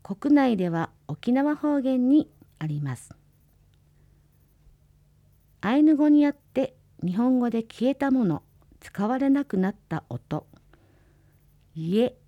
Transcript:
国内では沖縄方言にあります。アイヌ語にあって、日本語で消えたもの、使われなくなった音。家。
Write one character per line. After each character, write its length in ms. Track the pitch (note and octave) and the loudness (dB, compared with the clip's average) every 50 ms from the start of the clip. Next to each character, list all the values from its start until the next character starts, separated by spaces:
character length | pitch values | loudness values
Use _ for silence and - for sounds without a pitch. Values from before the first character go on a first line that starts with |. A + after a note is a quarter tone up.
国 320 | _ - G3 _ - C#4+ D4 | _ -12 -12 _ 0 2 4
内 240 | C#4+ C4+ B3+ A3+ | 4 4 2 0
で 120 | F3+ F3+ F3 | -2 -2 -4
は 200 | E3 E3 E3 - _ _ _ | -2 -4 -6 -6 _ _ _
沖 260 | - D3 _ - A#3 B3 | -14 -14 _ -4 -2 0
縄 220 | C4+ C#4 D4 D4+ | 0 0 -2 -4
方 260 | D4 - D4 D4 C#4+ | -2 -2 -2 -2 -2
言 260 | B3 C4 C4 B3+ B3 | -2 -2 -2 0 2
に 240 | B3+ C#4+ D#4 - - _ _ _ _ _ _ | 2 2 2 2 -2 _ _ _ _ _ _
あ 60 | D#3 | -8
り 160 | D#3 D3 D3 | -6 -6 -6
ま 140 | C#3+ C#3 B2+ | -6 -8 -8
す。 180 | - - - - _ _ _ _ _ _ _ _ _ _ _ _ _ _ _ _ _ _ _ _ _ _ _ _ _ _ _ _ _ _ - _ _ _ _ _ _ _ _ _ _ _ _ _ _ _ _ _ _ | -10 -14 -20 -20 _ _ _ _ _ _ _ _ _ _ _ _ _ _ _ _ _ _ _ _ _ _ _ _ _ _ _ _ _ _ -20 _ _ _ _ _ _ _ _ _ _ _ _ _ _ _ _ _ _
ア 160 | - G3 B3 | -4 0 2
イ 80 | D4 D4+ | 4 4
ヌ 140 | D#4 D#4 | 4 4
語 100 | C4+ D4+ | 4 4
に 180 | D4+ D4 D4 D4 | 4 6 6 4
あ 40 | C#4+ | 2
っ 40 | C#4+ | 0
て、 440 | _ _ _ _ B3+ C4+ - _ _ _ _ _ - - | _ _ _ _ -4 -4 -4 _ _ _ _ _ -8 -6
日 140 | F3+ F3+ | -4 -2
本 220 | G#3 A#3+ B3+ C4 B3+ | 0 0 2 2 0
語 100 | A#3+ A#3+ | 0 -2
で 140 | A3 A3+ A3+ | -2 -4 -6
消 280 | _ - - A3 C4 | _ -6 -2 -2 -2
え 40 | C#4 | -2
た 160 | - C#4 C#4 | -2 -2 0
も 120 | C4 C4 A#3 | 0 0 0
の、 200 | F3+ D3+ - _ _ _ _ _ _ - _ | 0 -2 -4 _ _ _ _ _ _ -20 _
使 260 | - - - - G3+ | -20 -14 -8 -6 -4
わ 120 | G#3+ B3+ | -4 -2
れ 120 | C4 C#4 C#4 | 0 0 0
な 140 | C#4 C#4+ C#4 | 0 0 0
く 140 | _ - | _ -2
な 140 | F#3 F#3 F#3+ | -2 -2 -2
っ 40 | - _ _ _ | -4 _ _ _
た 160 | D#3+ D#3+ - | -10 -10 -8
音。 400 | _ B2 A#2+ _ _ D#3 D3+ - _ - _ _ _ _ _ _ _ _ _ _ _ _ _ _ _ _ _ _ _ _ _ _ _ _ | _ -12 -12 _ _ -10 -10 -10 _ -20 _ _ _ _ _ _ _ _ _ _ _ _ _ _ _ _ _ _ _ _ _ _ _ _
家。 400 | D#3+ D#3+ E3 F#3 A3 A#3+ B3+ - _ _ | -10 -6 -2 0 0 0 -2 -4 _ _